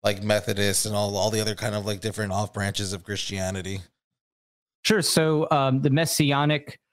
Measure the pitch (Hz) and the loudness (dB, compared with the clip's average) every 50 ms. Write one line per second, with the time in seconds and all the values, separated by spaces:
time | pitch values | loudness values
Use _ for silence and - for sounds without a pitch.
0 | - 107 104 98 101 104 107 104 101 - 98 98 101 101 95 - - 110 104 104 | 0 -2 -2 -2 0 0 0 0 0 -2 -2 0 0 2 2 0 -2 -2 -2 -2
1 | 104 101 101 98 95 110 110 110 107 107 104 - 110 110 104 104 101 107 104 95 | -2 -2 0 0 0 0 0 0 -2 -2 -4 -4 -4 -4 -4 -4 -4 -4 -6 -4
2 | 90 110 98 110 107 101 92 98 107 104 - 101 101 98 95 - 104 92 98 92 | -6 -6 -4 -4 -4 -4 -2 -4 -4 -4 -4 -4 -4 -2 -2 -4 -6 -6 -6 -10
3 | 85 - 104 95 - - 101 95 95 92 98 95 90 95 98 95 90 _ _ _ | -8 -8 -8 -6 -6 -6 -6 -4 -4 -4 -4 -6 -6 -6 -8 -8 -10 _ _ _
4 | _ _ _ _ _ _ _ _ _ _ _ _ _ _ _ _ _ - 220 208 | _ _ _ _ _ _ _ _ _ _ _ _ _ _ _ _ _ 2 2 2
5 | 156 - - 170 160 156 156 151 160 - 160 143 135 135 127 135 139 147 135 156 | 2 2 2 4 4 4 4 2 2 2 2 2 4 4 2 2 4 4 4 4
6 | 165 151 - - 156 139 143 139 147 147 151 147 147 - - _ _ _ | 2 0 2 2 4 4 4 4 4 2 2 0 -2 -8 -20 _ _ _